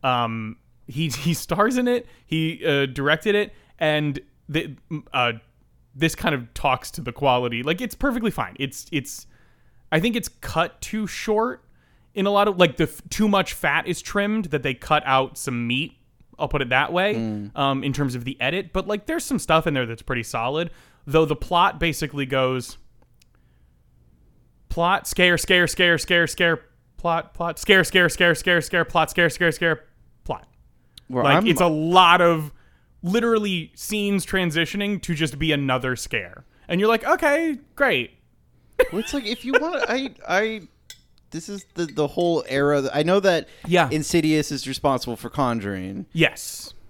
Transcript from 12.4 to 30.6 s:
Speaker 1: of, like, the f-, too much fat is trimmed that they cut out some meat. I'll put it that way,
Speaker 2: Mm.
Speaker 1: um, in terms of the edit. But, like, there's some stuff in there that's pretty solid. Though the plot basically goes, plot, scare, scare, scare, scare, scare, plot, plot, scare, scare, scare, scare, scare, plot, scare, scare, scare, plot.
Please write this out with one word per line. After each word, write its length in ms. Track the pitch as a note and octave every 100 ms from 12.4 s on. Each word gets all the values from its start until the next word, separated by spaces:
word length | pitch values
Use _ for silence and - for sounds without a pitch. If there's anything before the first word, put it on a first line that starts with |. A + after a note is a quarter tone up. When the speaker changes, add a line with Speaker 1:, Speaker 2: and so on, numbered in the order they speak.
| G#3
Speaker 1:
of, 80 | F3+
like, 180 | F3 -
the 60 |
f-, 180 | D#3 - -
too 180 | - G#3+
much 240 | G3+ F#3
fat 340 | - D#3 D3 F3+
is 140 | E3+
trimmed 440 | - G3+ G3+ A3 F3
that 160 | C#3+
they 120 | C3+
cut 300 | C#3 - D3+ C#3+
out 320 | C3+ C3 -
some 300 | - A#2+ A#2
meat. 260 | B2+ D#3+ _ _ _ _ -
I'll 120 | D3
put 120 | D3
it 80 | B2+
that 220 | B2+ D3
way, 240 | F3 G3 G#3+
Speaker 2:
Mm. 400 | A2+ G#2+ G#2 B2
Speaker 1:
um, 240 | C#3 C3+
in 100 | C#3+
terms 200 | C3+ C#3+
of 120 | B2 A#2+
the 100 | C3
edit. 320 | B2+ F3 G3
But, 140 | F#3+ F#3
like, 180 | G#3 G#3
there's 180 | D#4+
some 160 | - A#3+
stuff 280 | - D#3+ E3
in 60 |
there 120 | C#3 A#2+
that's 160 | A2+
pretty 220 | - B2
solid. 460 | A2+ B2 A#2 D3 E3+ - - _ -
Though 160 | D#3
the 120 | D#3 D3
plot 440 | - F3 F#3 -
basically 460 | E3+ D3+ D3 C#3+ C3+
goes, 520 | C3+ C3 C3 B2 - - _ _ _ _ _ _ _ _ _ _ _ _ _ _ _ _ _ _
plot, 380 | - E3+ F#3+ -
scare, 300 | - F3+ E3+
scare, 300 | - F3+ F3
scare, 300 | - F3+ E3
scare, 300 | - F3 E3
scare, 340 | - E3+ D#3+ - _ _ -
plot, 360 | E3+ E3 -
plot, 260 | - E3+ D#3+
scare, 240 | - F#3+
scare, 260 | E3+ F#3+ F3
scare, 260 | - F3 D#3+
scare, 260 | - F3
scare, 240 | D#3+ F3+ E3
plot, 240 | E3+ D#3+
scare, 200 | - E3+
scare, 220 | - E3+
scare, 320 | D#3 E3+ D#3 - _ _ _
plot. 240 | - A#2 - _